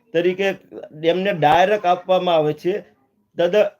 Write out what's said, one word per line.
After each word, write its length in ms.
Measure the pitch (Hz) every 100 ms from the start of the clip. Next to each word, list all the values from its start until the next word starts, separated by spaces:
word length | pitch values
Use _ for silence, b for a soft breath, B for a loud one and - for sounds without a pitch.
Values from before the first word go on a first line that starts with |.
| _
તરીકે 420 | 165 175 185 196 185 _ 104 - 156
એમને 280 | 160 175 196
ડાયરેક્ટ 540 | 180 147 160 190 208 180
આપવામાં 480 | 180 - 185 180
આવે 180 | 165 151
છે. 320 | 151 175 196 - _ _ _ _ -
તદ-, 320 | 180 202 - -